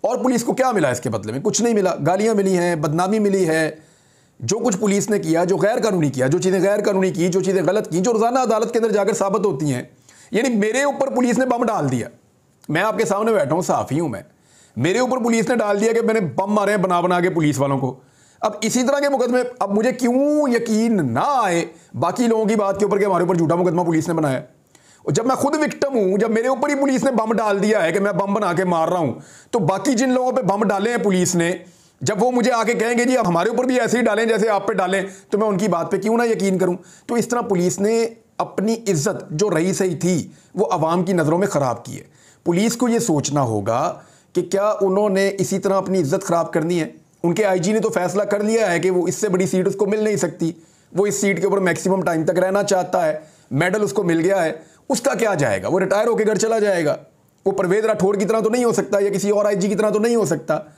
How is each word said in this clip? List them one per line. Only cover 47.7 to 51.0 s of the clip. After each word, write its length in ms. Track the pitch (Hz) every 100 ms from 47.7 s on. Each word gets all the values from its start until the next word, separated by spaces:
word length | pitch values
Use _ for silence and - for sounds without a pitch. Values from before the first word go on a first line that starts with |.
ने 60 | 220
तो 100 | 214
फैसला 340 | 220 240 196
कर 180 | 202 202
लिया 280 | 208 226 208
है 100 | 170
कि 100 | 185
वो 180 | 180 170
इससे 220 | - 214
बड़ी 180 | 180 190
सीट 200 | 185 190
उसको 180 | 190
मिल 180 | 202 214
नहीं 140 | 214 196
सकती, 380 | 175 - 165 165 - _ _
वो 120 | 175